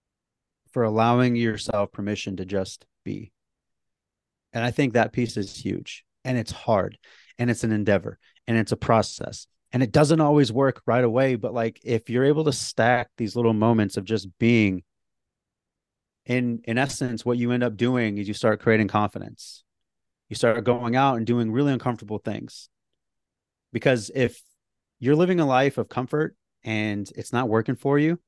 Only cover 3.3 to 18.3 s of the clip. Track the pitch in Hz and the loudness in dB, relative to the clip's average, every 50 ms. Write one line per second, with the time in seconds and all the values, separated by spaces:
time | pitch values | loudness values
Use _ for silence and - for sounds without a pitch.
3.3 | _ _ _ _ _ _ _ _ _ _ _ _ _ _ _ _ _ _ _ _ | _ _ _ _ _ _ _ _ _ _ _ _ _ _ _ _ _ _ _ _
4.3 | _ _ _ _ - 117 117 123 117 - 143 127 110 120 113 110 - 127 123 113 | _ _ _ _ -6 -4 -2 -2 0 0 -2 2 2 2 0 2 0 -2 -4 -2
5.3 | - 110 98 - - - - 98 98 90 - - - - _ _ _ _ _ 131 | -4 -6 -8 -8 -10 -8 -6 -6 -6 -6 -8 -12 -16 -18 _ _ _ _ _ -4
6.3 | 127 120 107 - - - - - 113 98 90 76 - - _ - - - _ _ | -4 -4 -4 -6 -10 -8 0 0 2 2 2 -2 -6 -12 _ -20 -20 -20 _ _
7.3 | _ - 120 120 113 - - 113 107 107 104 110 101 95 98 104 98 - _ _ | _ -4 -2 -2 -2 -2 0 -2 0 0 2 2 2 2 0 -4 -12 -14 _ _
8.3 | _ _ _ - 117 113 107 - 117 - - - 117 113 104 - - - - - | _ _ _ -2 0 0 0 0 -2 -4 2 2 4 4 4 0 -4 -10 -12 -12
9.3 | - - - _ _ _ _ _ - 127 131 110 - 147 151 143 165 160 156 147 | -12 -14 -18 _ _ _ _ _ -2 -2 -2 2 4 4 4 4 4 4 4 4
10.3 | 147 147 143 104 110 127 139 135 123 - _ - 113 123 127 117 110 127 135 135 | 4 4 4 2 2 0 0 0 0 -2 _ 0 2 2 2 2 2 2 2 2
11.3 | 127 110 101 117 110 120 113 113 110 - _ 113 120 110 - - 117 123 135 139 | 0 -2 -4 -6 -4 -4 -4 -4 -6 -8 _ -4 -4 -4 -4 -2 -2 2 2 2
12.3 | 151 151 160 151 139 - - - - - 113 120 127 120 117 - _ - 117 104 | 2 2 0 -2 -2 -4 -6 -6 -2 0 2 2 2 2 0 -6 _ -8 -8 -6
13.3 | - 120 120 117 110 107 107 117 117 110 107 98 - 110 95 92 113 104 90 95 | -4 0 0 2 2 4 4 4 4 4 2 0 -2 -6 -4 -4 -4 -4 -4 -8
14.3 | - _ 120 117 120 113 107 101 95 90 - _ _ _ _ _ _ _ _ _ | -6 _ 2 4 4 4 4 2 0 -2 -8 _ _ _ _ _ _ _ _ _
15.3 | _ _ _ _ _ _ _ _ _ _ _ _ _ _ _ _ _ _ _ - | _ _ _ _ _ _ _ _ _ _ _ _ _ _ _ _ _ _ _ -2
16.3 | 123 127 123 120 117 117 - - 113 123 139 135 - - 143 123 117 110 - 123 | -2 0 0 0 -4 -4 -4 -4 0 0 0 -2 -2 -4 -4 -4 -4 -4 -2 -2
17.3 | 123 120 120 120 123 120 123 120 107 98 120 123 127 123 117 107 101 101 101 101 | -2 0 0 0 0 0 0 -2 -2 0 0 0 2 2 0 0 -2 -4 -6 -6